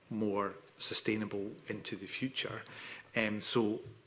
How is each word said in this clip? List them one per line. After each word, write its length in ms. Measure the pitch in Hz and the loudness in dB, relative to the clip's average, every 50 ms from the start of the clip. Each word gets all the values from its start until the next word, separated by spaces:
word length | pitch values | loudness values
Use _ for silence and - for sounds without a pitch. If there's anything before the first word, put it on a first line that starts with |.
| - - | -10 -4
more 440 | 117 107 110 104 98 101 101 95 92 - - - - - | 0 2 2 4 4 4 2 2 0 -6 -14 -16 -8 -4
sustainable 720 | - - - - - - 107 110 107 95 101 101 98 107 - - - - | -2 0 0 0 2 2 2 2 2 -2 -2 -2 -2 -4 -6 -8 -6 -6
into 280 | 107 104 90 - 113 | -6 -4 -4 -4 -6
the 80 | 90 95 | -6 -6
future. 560 | 90 - - 127 131 - - - - 107 110 - - - - - - - - - - - | -6 -6 -2 -2 -2 0 0 -2 -2 -2 -6 -8 -10 -12 -12 -10 -10 -12 -12 -10 -2 2
Um, 240 | 120 110 107 104 107 | 2 2 4 2 0
so, 400 | - - - 123 113 104 110 - - - - - - | 0 4 4 6 6 6 4 0 -4 -8 -14 -16 -10